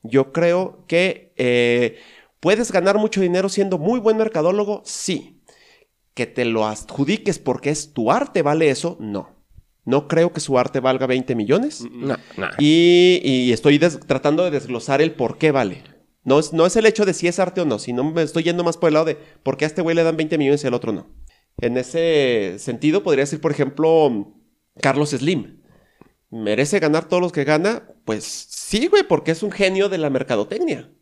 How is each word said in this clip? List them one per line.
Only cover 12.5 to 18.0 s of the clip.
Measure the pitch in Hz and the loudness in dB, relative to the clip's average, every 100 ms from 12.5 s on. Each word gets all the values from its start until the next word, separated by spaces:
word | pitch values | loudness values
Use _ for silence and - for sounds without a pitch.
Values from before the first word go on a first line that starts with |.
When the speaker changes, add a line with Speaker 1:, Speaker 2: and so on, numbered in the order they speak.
| - | 0
Speaker 1:
Y, | 147 160 175 175 180 180 | 4 6 6 6 6 4
y | - 131 123 | 0 0 0
estoy | 113 147 147 | 2 4 4
des-, | 170 139 | 2 0
tratando | - 135 147 156 | -4 -2 0 0
de | 180 | 0
desglosar | 143 - 120 127 139 | -2 -6 -8 -2 2
el | 160 | 0
por | 156 117 - | 0 -4 0
qué | 156 | 0
vale. | 139 104 - - _ _ _ | 2 -2 -6 -18 _ _ _
No | 127 143 | 2 2
es, | 151 | 2
no | 165 175 | 2 2
es | 226 | 4
el | |
hecho | 214 214 202 | 2 2 -2
de | |
si | 170 170 | 0 -2
es | 170 | 0
arte | 180 185 | -2 -2
o | |
no, | 160 107 | -2 -2
sino | - 120 | -4 -4